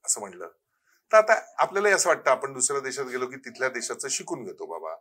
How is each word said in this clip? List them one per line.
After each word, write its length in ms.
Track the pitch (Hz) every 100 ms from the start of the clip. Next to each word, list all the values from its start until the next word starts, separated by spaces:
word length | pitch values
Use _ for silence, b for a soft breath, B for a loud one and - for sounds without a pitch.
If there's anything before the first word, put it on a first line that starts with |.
| -
असं 160 | -
म्हणलं. 260 | 101 90 85 - _ _ _ _ _
तर 60 | 220
आता 240 | 214 220 - -
आपल्यालाही 380 | 160 190 202 190
असं 140 | 180
वाटतं, 220 | 156 -
आपण 220 | 127 139
दुसऱ्या 280 | 131 123 139
देशात 240 | 131 123 127
गेलो 220 | 127 127
की 80 | 135
तिथल्या 340 | 127 113 131
देशाचं 380 | 123 117 120 135
शिकून 360 | - 175 160
घेतो 220 | 101 - 90
बाबा, 260 | 82 80 82